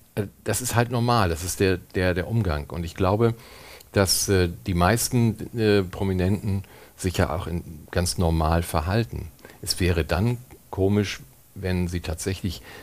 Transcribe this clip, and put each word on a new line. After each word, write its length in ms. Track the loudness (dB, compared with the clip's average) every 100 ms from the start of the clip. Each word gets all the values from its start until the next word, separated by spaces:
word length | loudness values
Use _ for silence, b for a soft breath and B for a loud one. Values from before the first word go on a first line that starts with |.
| _ -8
äh, 80 | -8 -8
das 160 | -4 -4
ist 140 | 0
halt 160 | 0 0
normal, 380 | 0 2 2 2
das 160 | 0
ist 160 | -4 0
der, 180 | 2 2 -4
der, 200 | -2 0
der 140 | 0 -2
Umgang. 380 | -2 0 -2 -4
Und 160 | -8
ich 100 | -6
glaube, 400 | 0 2 4 2 0 B B B B -2
dass, 360 | 2 2 2 2
äh, 200 | 2 2 0 -2
die 80 |
meisten, 840 | 4 4 4 2 2 2 0 -6 0
äh, 240 | 4 4
Prominenten 800 | 2 -2 -2 2 2 2 0 -4 -4 b b -6
sich 200 | -4 0
ja 140 | 0
auch 160 | 0 -4
in, 160 | -6 -8 -14 -4
ganz 260 | -2 -2 2
normal 460 | 2 4 2 2
verhalten. 640 | 0 -2 0 -2 -2 -6 -10 -16 B B
Es 160 | -6 0
wäre 260 | 2 2
dann 340 | 0 0 0 -2 -10 -20 -10
komisch, 500 | -2 2 2 0 -6 -14 -20 -20
wenn 340 | -8 -4 -2 -2
sie 120 | -4
tatsächlich, 640 | -6 -6 -4 -4 -6 -8 B B